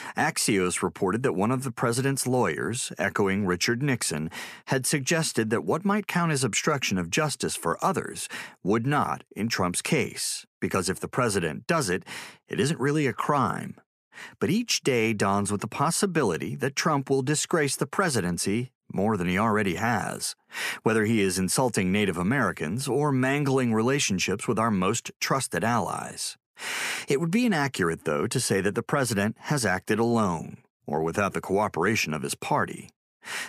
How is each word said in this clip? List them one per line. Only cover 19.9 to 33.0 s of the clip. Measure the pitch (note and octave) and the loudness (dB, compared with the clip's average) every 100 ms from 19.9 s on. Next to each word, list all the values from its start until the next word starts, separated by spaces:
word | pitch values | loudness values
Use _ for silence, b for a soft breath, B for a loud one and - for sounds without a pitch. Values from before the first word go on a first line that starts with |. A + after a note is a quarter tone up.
| A2+ - - - - B B B B | 0 -2 -6 -8 -10 B B B B
whether | A#2 A2 G#2 | 2 4 4
he | A2+ | 4
is | G2 F2+ | 2 2
insulting | F#2 - B2+ A2 F#2 | 0 2 2 2 2
Native | G2+ G2+ E2+ | 2 2 0
Americans | F#2 C#3 G#2 - D#2 A2 C#3 | 0 2 0 0 -4 -4 -2
or | B2 D3+ | 0 2
mangling | C3+ C3 C#3+ C#3 C3+ B2 | 2 2 2 2 2 2
relationships | A2 A2+ C#3+ - F#2+ - F#2 - | 2 2 2 2 0 0 -2 -2
with | A2 | 0
our | A#2 | 2
most | G2+ F2+ A#2 - - | 2 2 0 -4 -6
trusted | - C3+ - F2 | -2 -2 -2 -2
allies. | G#2+ A#2+ F#2+ - - - - - _ - B B B B B | 0 0 0 -4 -8 -8 -10 -10 _ -12 B B B B B
It | C#3 | 0
would | E3 | 2
be | G#3+ B3 | 2 4
inaccurate, | F3 C#3 - E2+ E2 | 2 2 2 0 0
though, | - D2 G2+ | 0 0 0
to | C3 | 0
say | - G2+ | 0 2
that | F#2+ G2+ | 2 0
the | |
president | A2 D3 B2 G#2 G2+ - | -2 0 0 0 0 -2
has | - D3 A2 | -2 0 2
acted | F#2 - A2 | 0 0 2
alone | A#2 A#2 G#2 E2 - - _ _ - | 2 4 2 0 -6 -14 _ _ -4
or | D2+ | -2
without | D#2+ E2 G2+ | 0 0 0
the | E2+ | -2
cooperation | - G2 G#2 - F#2 A2+ E2+ | 0 0 0 2 2 2 0
of | D#2 | -2
his | C2+ - | -4 -6
party. | - D3 F2+ - - - | 0 0 0 -4 -16 -20